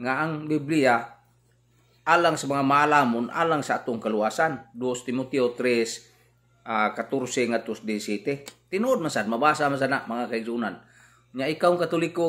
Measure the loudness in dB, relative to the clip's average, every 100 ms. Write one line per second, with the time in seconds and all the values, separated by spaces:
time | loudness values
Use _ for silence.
0 | -4 -2 -2 -4 -2 -2 0 2 4 2
1 | 0 -16 _ _ _ _ _ _ _ _
2 | 2 4 4 2 -2 0 4 4 6 6
3 | 4 2 -2 -2 0 0 0 -4 -2 -4
4 | -2 0 0 2 0 -2 -12 -6 -4 -4
5 | -4 -6 -2 2 0 2 2 2 0 -4
6 | -16 _ _ _ _ _ -4 0 0 0
7 | -4 -4 -2 0 0 0 -4 -8 -4 -4
8 | -4 -6 -4 -6 -8 -20 -8 -2 0 0
9 | -2 -2 -2 2 2 2 0 0 -2 -2
10 | -4 -6 -4 -6 -4 -4 -6 -8 _ -20
11 | -20 _ _ -6 -4 2 2 2 0 0
12 | -2 0